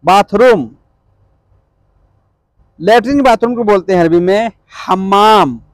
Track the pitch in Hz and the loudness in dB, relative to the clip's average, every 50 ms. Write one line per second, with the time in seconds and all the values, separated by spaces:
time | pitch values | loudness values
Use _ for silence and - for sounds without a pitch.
0 | _ 156 180 202 202 _ - 208 240 254 233 185 131 107 - _ _ _ _ _ | _ 2 0 0 0 _ -2 0 2 2 2 2 -2 -10 -14 _ _ _ _ _
1 | _ _ _ _ _ _ _ _ _ _ _ _ _ _ _ _ _ _ _ _ | _ _ _ _ _ _ _ _ _ _ _ _ _ _ _ _ _ _ _ _
2 | _ _ _ _ _ _ _ _ _ _ _ _ _ _ _ _ 156 180 220 240 | _ _ _ _ _ _ _ _ _ _ _ _ _ _ _ _ -2 0 0 0
3 | 202 233 285 285 277 254 226 214 - 233 247 226 240 208 208 196 175 185 190 180 | 0 0 -4 -2 0 0 0 0 -2 -4 -4 -4 -2 0 0 0 0 -2 -2 0
4 | 170 165 165 175 175 180 190 208 226 226 - _ _ _ _ - - - 190 190 | 0 2 0 0 0 0 -2 -2 -4 -6 -8 _ _ _ _ -20 -6 -6 -4 -4
5 | 190 196 196 196 208 214 220 208 180 143 123 113 - _ | -2 -2 0 2 4 4 4 4 2 0 -4 -10 -14 _